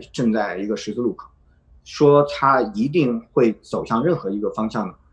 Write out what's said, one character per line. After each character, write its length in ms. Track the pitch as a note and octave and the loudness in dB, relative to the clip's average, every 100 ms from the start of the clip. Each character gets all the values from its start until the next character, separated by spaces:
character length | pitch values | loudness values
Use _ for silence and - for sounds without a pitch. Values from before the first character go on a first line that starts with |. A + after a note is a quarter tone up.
| - | -10
正 200 | - A#2 | -2 0
在 240 | G#2+ G2+ F2+ | 2 0 -4
一 100 | G#2 | -4
个 80 | G#2 | -4
十 180 | - | -6
字 60 | A2 | -4
路 140 | A#2+ | -4
口。 160 | F#2 - _ _ _ _ - - | -4 -14 _ _ _ _ -20 -14
说 400 | - D3 C#3+ C#3+ | 2 6 6 4
它 320 | - C3+ C3 A2 | 0 2 2 0
一 160 | G#2 C3 | -2 0
定 280 | E3 C3 A#2 - | 2 2 0 -2
会 220 | - A#2+ G#2 | 2 2 0
走 240 | - G2 F#2 | -6 -8 -2
向 180 | A2+ | -2
任 100 | D3+ | 0
何 160 | - F#2+ | -2 -4
一 120 | G2+ | -4
个 80 | G#2+ | -6
方 200 | - A2 | -4 -4
向 180 | A2+ F#2+ | -4 -6
呢， 80 | - _ | -10 _